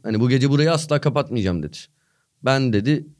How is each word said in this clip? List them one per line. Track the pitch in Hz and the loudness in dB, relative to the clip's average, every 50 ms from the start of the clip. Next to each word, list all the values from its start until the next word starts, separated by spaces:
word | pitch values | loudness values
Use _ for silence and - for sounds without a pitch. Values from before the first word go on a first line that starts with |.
| - | -8
"hani | 110 113 107 | -4 -2 0
bu | 117 127 | 2 2
gece | 127 135 127 139 | 2 2 2 2
burayı | 135 143 147 160 | 2 2 2 2
asla | 170 156 160 - 147 143 | 0 0 -2 -2 -2 0
kapatmayacağım," | - 151 120 147 139 160 - 120 98 95 90 85 76 | 0 0 -2 -2 -4 -4 -4 -2 -2 0 -2 -2 -4
dedi. | 76 - - - - _ _ _ _ _ _ _ _ _ _ - | -6 -10 -12 -20 -20 _ _ _ _ _ _ _ _ _ _ -2
"Ben," | 127 135 135 135 127 110 | 0 0 2 2 2 0
dedi, | 101 104 131 151 143 156 - - _ | 0 2 2 0 -2 -2 -8 -20 _